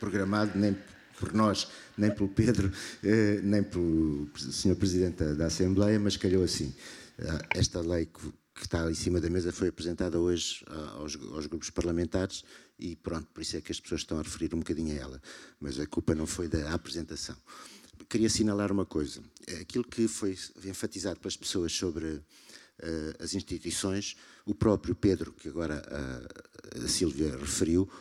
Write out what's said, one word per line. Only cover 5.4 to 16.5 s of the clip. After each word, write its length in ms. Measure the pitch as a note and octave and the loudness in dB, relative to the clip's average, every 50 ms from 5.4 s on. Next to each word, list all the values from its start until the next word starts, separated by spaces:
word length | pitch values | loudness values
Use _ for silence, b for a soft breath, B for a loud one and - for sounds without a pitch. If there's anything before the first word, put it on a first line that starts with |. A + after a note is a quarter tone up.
| E2 | 0
Assembleia, 520 | D#2+ D#2+ E2 F#2 F#2 F#2+ F#2+ G2+ G#2 G#2+ G#2+ | 0 2 2 4 4 6 6 6 6 4 4
mas 200 | G#2 G2+ - - | 2 2 0 0
calhou 260 | - F#2+ F#2 F#2+ F2+ | 2 2 4 4 4
assim. 320 | E2 - - D#2 C2+ C2 B B B B B B B B B | 2 2 -2 -4 -4 -6 B B B B B B B B B
Ah, 200 | - - E2 D#2 - - | -6 -4 -4 -4 -4 -2
esta 280 | - F2+ F2 - - F2+ | 0 2 2 2 2 0
lei 260 | E2+ E2+ F2 E2+ D#2+ | 0 0 0 0 0
que, 280 | D#2+ - - - D2+ - - _ _ - | -2 -6 -10 -12 -12 -12 -14 _ _ -16
que 100 | - - | -14 -8
está 280 | - - E2+ E2 E2 | -4 -2 0 0 0
em 20 | D#2+ | 0
cima 280 | - - F2+ F2+ F2 | 0 0 0 2 2
da 80 | D#2+ E2+ | 2 2
mesa 240 | E2+ F#2 E2 F2 F2 | 0 0 0 -2 -2
foi 160 | - F#2+ F2 | 0 0 -2
apresentada 500 | - - E2 F2 F2 - F#2+ F2 D#2+ E2+ | -2 -2 -4 -4 -2 -2 -2 0 2 2
hoje, 420 | E2+ F2 F2 E2 D#2 - - - - - | 2 2 2 2 0 -4 -6 -8 -10 -12
ah, 300 | D#2 D#2 D2+ D2+ - - | -10 -10 -10 -10 -10 -10
aos, 180 | D2+ D2+ C#2+ | -10 -10 -10
aos 300 | D2 - G1+ B1+ D#2 D2 | -10 -10 -10 -8 -8 -8
grupos 240 | C#2 E2 D#2+ - - | -6 -8 -8 -8 -6
parlamentares 760 | - - F2 F2 E2+ E2+ E2+ D#2+ - F#2+ F#2+ G2 - - - B B B B B B B | -4 -2 -2 0 0 0 0 0 0 0 -2 -2 -4 -8 -14 B B B B B B B
e 200 | - F2 E2 - | -10 -10 -10 -8
pronto, 300 | - - E2+ D#2+ D2+ - _ | -6 -6 -6 -6 -6 -10 _
por 80 | - | -10
isso 140 | - - - | -8 -6 -6
é 60 | E2 | -6
que 100 | - - | -6 -8
as 80 | E2+ - | -8 -10
pessoas 220 | - - E2+ D#2 | -8 -6 -6 -6
estão 180 | - - E2 D#2 | -4 -4 -4 -4
a 40 | D2+ | -4
referir 300 | - - - E2 D#2 E2+ | -6 -6 -4 -4 -2 -2
um 60 | E2+ | -2
bocadinho 340 | D#2+ - E2 D2+ D#2+ D#2 D2 | -2 -2 -2 -2 -2 -2 -4
a 60 | C#2 | -4
ela, 220 | C2 C2+ C2 C2 B B B B B B B B | -6 -8 -12 -14 B B B B B B B B
mas 220 | D2 C#2+ B1+ C2 | -8 -6 -6 -4
a 80 | D2+ D2+ | -6 -4
culpa 260 | - - - - E2 | -4 -2 0 2 2
não 140 | D#2 D#2 D2+ | 0 0 -2
foi 220 | - - F2 | -4 -4 -4
da 240 | D#2 | -2